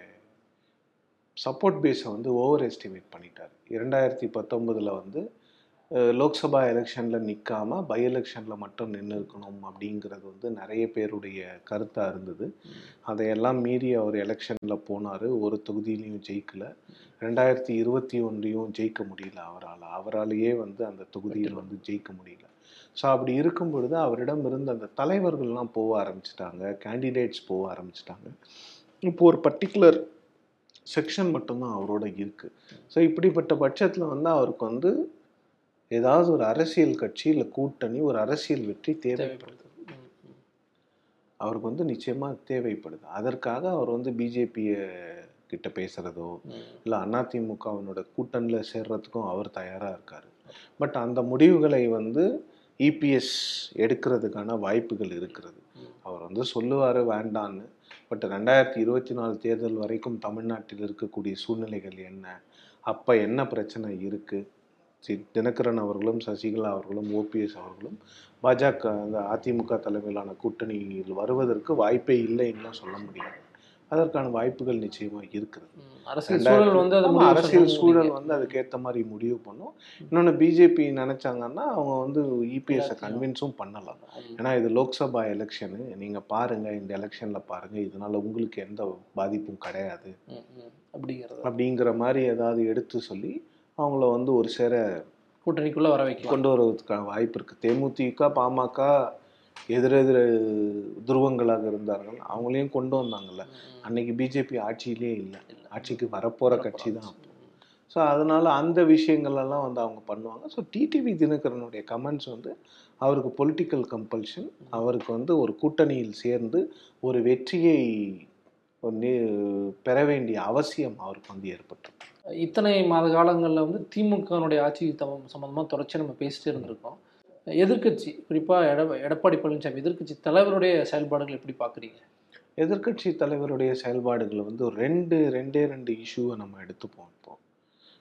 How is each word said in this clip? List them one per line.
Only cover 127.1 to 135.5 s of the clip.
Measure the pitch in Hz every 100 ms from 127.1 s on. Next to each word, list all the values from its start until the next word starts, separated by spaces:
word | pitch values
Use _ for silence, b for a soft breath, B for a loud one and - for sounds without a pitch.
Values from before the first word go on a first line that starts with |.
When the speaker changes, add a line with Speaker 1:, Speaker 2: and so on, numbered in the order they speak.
| b _ - -
Speaker 2:
எதிர்க்கட்சி, | 156 190 233 214 220 - - -
குறிப்பா | 160 156 180
எட-, | 160 143 160 135
எடப்பாடி | 139 156 - 156
பழனிசாமி | 156 151 147 131
எதிர்க்கட்சி | 151 175 156 151
தலைவருடைய | - 165 202 190 180 170
செயல்பாடுகள் | 143 151 147 147 143 135
எப்படி | 139 131
பாக்குறீங்க? | 120 - 113 - _ _ _ b b -
Speaker 1:
எதிர்க்கட்சி | 160 196 220 226 185 156
தலைவருடைய | 147 147 143 135 131
செயல்பாடுகள் | 127 127 123 123 120 107 104
வந்து | 104 113 120
ஒரு | 104
ரெண்டு, | 131 170 175 165 151
ரெண்டே | 127 135